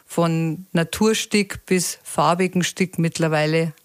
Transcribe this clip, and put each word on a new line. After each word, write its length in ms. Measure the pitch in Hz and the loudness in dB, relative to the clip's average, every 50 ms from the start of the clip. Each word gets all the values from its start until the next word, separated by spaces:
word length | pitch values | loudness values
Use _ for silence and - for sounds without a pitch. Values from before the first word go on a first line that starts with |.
| _ | _
von 600 | - - - 170 165 165 165 165 165 151 185 185 _ | -8 -2 0 2 2 2 0 0 -2 -2 -6 -8 _
Naturstick 920 | - 170 165 160 - - 214 220 220 - - - - 208 196 196 - - - | -2 -2 -2 -2 0 2 2 2 2 2 -2 0 0 0 0 0 -4 -12 -4
bis 340 | - 196 185 170 - - - - | -2 0 0 0 -2 -6 -10 -12
farbigen 600 | - - - 151 151 175 180 190 180 185 180 170 | -10 -2 0 2 2 2 2 0 0 0 -2 -2
Stick 360 | - - - 190 - - - | -2 -2 -2 -4 -4 -2 -2
mittlerweile 760 | 165 165 160 - 165 160 156 151 151 156 156 165 165 165 151 _ | -2 -2 0 0 0 0 2 2 2 2 2 2 0 0 -4 _